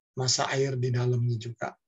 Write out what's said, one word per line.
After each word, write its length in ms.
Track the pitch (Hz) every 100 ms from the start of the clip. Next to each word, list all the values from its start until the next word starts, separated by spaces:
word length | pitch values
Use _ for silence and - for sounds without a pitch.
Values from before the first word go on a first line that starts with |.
| _ -
massa 280 | 131 - -
air 240 | 139 139 131
di 80 | 127
dalamnya 480 | 123 123 123 120 113
juga, 400 | 117 117 139 -